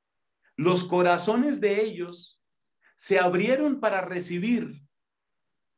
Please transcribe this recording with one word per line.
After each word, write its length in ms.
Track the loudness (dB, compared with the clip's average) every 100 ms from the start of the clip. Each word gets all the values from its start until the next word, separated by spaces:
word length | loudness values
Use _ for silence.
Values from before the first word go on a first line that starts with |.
| _ _ _ _ _ -2
Los 280 | 0 2
corazones 800 | 2 2 4 2 2 0 0 0
de 200 | 0 0
ellos 580 | -2 -4 -10 -12 -20 _ _ _ _ _ _ _
se 240 | 0 2
abrieron 600 | 2 2 2 2 0 0
para 220 | 0 -2
recibir 800 | -2 -6 -6 -4 0 0 -2 -12 -20 _ _ _ _ _ _ _ _